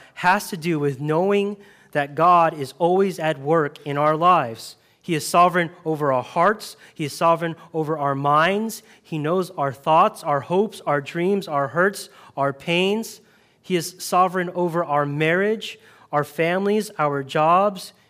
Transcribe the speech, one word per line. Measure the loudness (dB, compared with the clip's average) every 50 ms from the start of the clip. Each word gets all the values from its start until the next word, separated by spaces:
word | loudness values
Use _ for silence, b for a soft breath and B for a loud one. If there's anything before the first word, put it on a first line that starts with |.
| B B B
has | -2 2 2 2 2 0 -6
to | -10
do | -6 -4 -2 -2 0
with | 0 -2 -2 -4
knowing | -2 0 0 0 2 2 2 0 0 -2 -6 -10 B B B B B B
that | B -4 -4 -2 0
God | 2 4 6 6 6 6 4 0
is | -4 -10 -10 -4 -2
always | 0 2 2 2 2 0 -2 -2
at | -2 -2 -2 -2
work | 0 0 2 2 2 0 -4 -10 -8
in | -6 -2 0
our | 2 2 2
lives. | 4 4 4 4 4 2 -2 -8 -12 -16 -20 -20 b b b b b
He | b -4 -4
is | -4 -2
sovereign | 2 4 4 4 6 4 0 -2 -2 -6 -8 -6
over | -6 -4 -2 0 0
our | 0 0
hearts. | -2 -2 0 2 2 2 2 -2 -8 -18 -18 B B B B
He | -10 -10
is | -8
sovereign | -4 0 2 2 2 2 -2 -6 -8 B B B B
over | -4 -4 -4 -4 -2
our | -2 -2 -2
minds. | 0 0 2 4 4 4 2 0 -2 -4 -6 -8 -12 b b b b
He | b -8 -8 -4
knows | -2 0 0 -2 -2 -4
our | -4 -4 -4 -4 -4
thoughts, | -4 0 2 4 4 4 4 0 -4
our | -4 -2 -2 -2
hopes, | -2 -2 0 0 0 -2 -4 -8 -4
our | -2 -2 -2
dreams, | -2 -6 -6 -4 -2 0 0 -2 -2 -2
our | -2 -2 -2 -2
hurts, | 0 0 0 0 0 -4 -16 -16 B B B B B
our | -4 -2 -2 -4
pains. | -6 -4 -2 0 0 2 0 0 -2 -4 -8 -14 -20 b b b b b b b b
He | b -4 -4
is | -2 -4 -6 -12 -12
sovereign | -8 -2 2 2 2 2 0 -4 -6 -4 -2
over | -2 -2 -2 0 -2
our | -2 0 0 0 0
marriage, | 0 -2 0 0 2 2 2 0 -2 -2 -4 -8 -14 -16 b b b b b b b
our | -2 -2 -2
families, | -2 -2 -2 0 0 0 0 0 0 0 0 -2 -4 -4 -2
our | -2 -2 -2 -4
jobs. | -6 -4 -2 0 2 4 4 4 2 0 -2 -4 -16 -18 _ b b